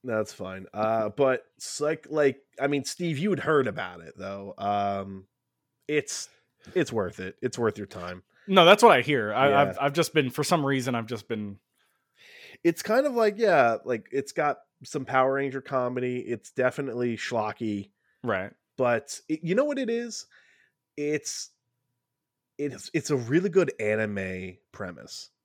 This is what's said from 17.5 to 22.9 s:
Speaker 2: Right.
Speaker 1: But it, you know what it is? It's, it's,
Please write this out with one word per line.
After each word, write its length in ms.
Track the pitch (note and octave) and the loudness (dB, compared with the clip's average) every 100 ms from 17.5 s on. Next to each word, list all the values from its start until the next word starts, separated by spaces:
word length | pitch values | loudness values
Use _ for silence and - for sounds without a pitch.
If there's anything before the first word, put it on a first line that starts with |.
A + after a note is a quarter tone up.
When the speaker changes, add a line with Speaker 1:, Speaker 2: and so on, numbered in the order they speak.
| G2+ A2+ G#2 G2 _ _ _ | -4 -4 -4 -8 _ _ _
Speaker 2:
Right. 280 | A#2+ F#2+ G2 _ _ - | -2 -2 -4 _ _ -2
Speaker 1:
But 420 | B2 A#2 - - _ | 0 0 -2 -16 _
it, 120 | D#3 | -6
you 120 | E3+ G3 | 0 0
know 100 | D4 | 0
what 140 | C#4 | -2
it 100 | A#3 | -2
is? 360 | A#3 A#3+ - - _ _ _ _ _ _ - | -4 -6 -12 -16 _ _ _ _ _ _ -6
It's, 520 | D3 D3+ - - - _ _ _ _ _ _ _ _ _ _ - | -2 -2 -4 -10 -12 _ _ _ _ _ _ _ _ _ _ -8
it's, 320 | C#3+ B2 - | -8 -8 -6